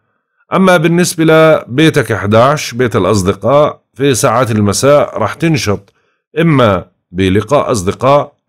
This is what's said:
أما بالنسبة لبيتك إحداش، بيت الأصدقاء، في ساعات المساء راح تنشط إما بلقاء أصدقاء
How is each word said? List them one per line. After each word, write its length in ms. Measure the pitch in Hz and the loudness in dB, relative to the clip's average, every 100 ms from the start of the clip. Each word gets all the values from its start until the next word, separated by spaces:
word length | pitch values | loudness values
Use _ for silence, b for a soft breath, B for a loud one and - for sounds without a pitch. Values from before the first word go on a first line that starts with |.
| _ _ _ _ _ | _ _ _ _ _
أما 220 | 160 190 180 | 0 2 2
بالنسبة 480 | 165 170 175 - | 2 0 -2 -2
لبيتك 880 | 160 160 160 156 - 123 156 139 113 | 2 4 4 2 -2 0 0 0 -2
إحداش، 640 | 101 101 110 127 147 - | -4 0 2 2 0 -6
بيت 220 | 117 127 117 | -4 -2 0
الأصدقاء، 840 | 90 107 92 98 104 143 151 - _ | 0 0 -2 -4 0 2 0 -4 _
في 200 | - 139 | -4 -2
ساعات 360 | 113 135 113 120 | 0 0 0 0
المساء 680 | 107 101 95 131 147 120 98 | 0 0 0 2 2 0 -4
راح 160 | 107 | -6
تنشط 580 | - 165 147 104 98 - _ _ _ _ - | -4 -2 -2 -4 -6 -8 _ _ _ _ -2
إما 460 | 170 139 117 92 - _ _ | 0 2 2 0 -6 _ _
بلقاء 600 | 87 95 98 98 143 - | -2 0 0 0 -2 0
أصدقاء 600 | 117 90 - 131 143 - _ | -4 -4 -2 0 0 -2 _